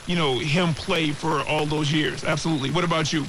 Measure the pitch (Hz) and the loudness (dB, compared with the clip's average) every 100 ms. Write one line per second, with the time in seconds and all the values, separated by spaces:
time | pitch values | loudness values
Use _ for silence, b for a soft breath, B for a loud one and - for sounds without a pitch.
0 | - 175 147 131 156 165 175 151 - 170 | -4 0 2 0 0 2 2 0 -2 0
1 | 156 143 165 147 139 151 151 151 143 156 | 0 -2 0 0 0 0 0 0 0 2
2 | 139 120 143 156 165 151 135 165 175 160 | 0 -2 -2 0 0 0 0 0 2 0
3 | 156 160 | 0 -2